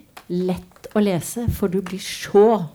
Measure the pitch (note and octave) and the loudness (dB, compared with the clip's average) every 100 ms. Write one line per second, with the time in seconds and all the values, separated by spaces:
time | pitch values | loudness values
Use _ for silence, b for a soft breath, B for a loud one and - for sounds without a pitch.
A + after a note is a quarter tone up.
0 | - - - F3 F#3 F3+ - - - G#3+ | -10 -20 -6 -4 -2 -4 -8 -20 -6 -2
1 | G3+ F3 - A#3 A#3 - G3+ F#3 G3 F#3+ | 0 0 -4 -6 -4 -2 -2 -2 -4 -10
2 | - - - G3+ A3 G#3+ D#3 | -10 -12 2 6 6 4 -2